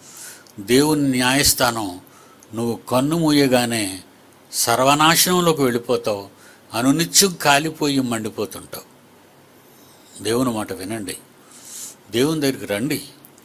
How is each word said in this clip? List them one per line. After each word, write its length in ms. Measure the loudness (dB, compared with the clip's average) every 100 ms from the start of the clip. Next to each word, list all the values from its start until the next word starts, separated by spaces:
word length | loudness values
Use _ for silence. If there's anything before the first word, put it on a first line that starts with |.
| -20 -20 -20 -20 -20 -14
దేవుని 500 | 2 4 4 2 0
న్యాయస్థానం 920 | 2 2 2 2 2 0 0 -6 -10 -18 -20 -20 -20 -12
నువ్వు 240 | -6 -4 -6 -2
కన్ను 280 | 0 0 0
మూయగానే 840 | 2 4 4 2 2 -2 -6 -10 -16 -20 -20 -20 -10
సర్వనాశనంలోకి 1120 | -4 0 2 4 4 4 4 2 2 2 2
వెళ్ళిపోతావు. 680 | 0 0 -2 -2 -2 -6 -8 -20 -20 -20 -10
అనునిత్యం 600 | -2 2 2 2 2 2
కాలిపోయి 680 | 2 2 2 2 -2 -2 0
మండిపోతుంటావు. 960 | -2 -4 -6 -6 -8 -8 -16 -18 -20 -20 _ -20 _ _ -20 -20 _ -20 -20 -20 -20 -10
దేవుని 280 | -4 0 0
మాట 220 | -2 -6
వినండి, 440 | -8 -8 -8 -10 -12 -18 _ -20 -20 -18 -16 -16 -18 -6
దేవుని 300 | 0 0 0
దగ్గరికి 260 | -2 -2 -4
రండి. 360 | -4 -2 -4 -8 -20 -20 -20